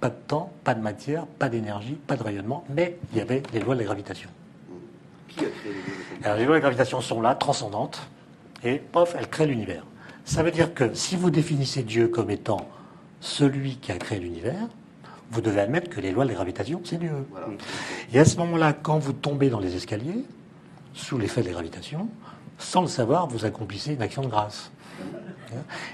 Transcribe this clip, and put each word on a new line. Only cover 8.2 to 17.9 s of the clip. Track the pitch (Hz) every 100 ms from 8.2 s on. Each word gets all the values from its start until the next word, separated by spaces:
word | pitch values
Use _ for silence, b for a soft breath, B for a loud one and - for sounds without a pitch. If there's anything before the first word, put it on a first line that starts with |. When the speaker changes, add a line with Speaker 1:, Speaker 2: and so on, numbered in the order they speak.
| - - - -
Speaker 1:
et | 120 147
pof, | - 175 175 165
elles | 113
créent | - 151
l'univers. | 120 92 82 - - B B -
Ça | 160
veut | 160
dire | 160 165
que | - 117
si | - - 180
vous | 180
définissez | 156 156 143 131 135
Dieu | 110 113 113
comme | 117 101
étant | 101 - 98 - B B B B -
celui | - - 139 139 135 123
qui | -
a | 87
créé | - 101
l'univers, | 87 85 120 180 233 - - - B B B
vous | 113
devez | 110 101
admettre | 101 160 180
que | -
les | 95
lois | 98
de | 135
la |
gravitation, | 92 90 - - 170
c'est | - 170
Dieu. | 170 143 135
Speaker 2:
Voilà. | - - - B B B